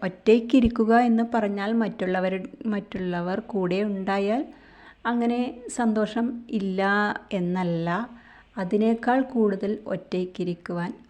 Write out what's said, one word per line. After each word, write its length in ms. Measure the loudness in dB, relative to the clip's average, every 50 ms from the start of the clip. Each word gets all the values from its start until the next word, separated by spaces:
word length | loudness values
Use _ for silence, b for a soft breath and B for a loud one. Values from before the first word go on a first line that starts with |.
| -8
ഒറ്റയ്ക്കിരിക്കുക 880 | -8 -8 -2 4 6 6 6 6 4 4 4 4 4 2 2 2 6 6 6
എന്ന് 260 | 6 6 4 2 2 2
പറഞ്ഞാൽ 420 | 0 0 0 0 -2 -2 -2 0 0
മറ്റുള്ളവർ, 640 | 0 0 0 -2 -4 -2 -2 0 0 0 0 -2 -2 -6 -8 -14 -8 -4
മറ്റുള്ളവർ 720 | -4 -4 -4 -4 -6 -8 -6 -4 -4 -4 -2 -2 -4 -4 -4 -6
കൂടെ 320 | -4 -4 -2 0 0 0 0 0
ഉണ്ടായാൽ 600 | -2 -2 -4 -2 -2 0 0 0 0 0 -2 -2 -6 B B B B B B B B B B _
അങ്ങനെ 360 | -2 0 0 0 0 0 0 -2 -4 -6 -10 -14 -12
സന്തോഷം 580 | -4 -2 0 0 2 2 0 0 0 -2 -2 -2 -4 -8 -10 -6
ഇല്ല 320 | -4 -2 -2 -2 -2 0 0 2 2 2 0 0 -2 -6 -8 -6 -4
എന്നല്ല, 580 | -2 -2 0 0 0 0 0 0 0 0 -2 -2 -2 -4 -6 B B B B B B B B B
അതിനേക്കാൾ 640 | -8 -4 -2 0 2 2 2 2 0 0 2 2 2 2
കൂടുതൽ 500 | 0 2 2 2 2 2 0 -2 -4 -4 -4 -4
ഒറ്റയ്ക്കിരിക്കുവാൻ 1040 | -6 -8 -8 -6 -4 -4 -4 -4 -4 -4 -4 -4 -4 -4 -6 -6 -8 -6 -4 -4 -6 -8 -12 -12 -8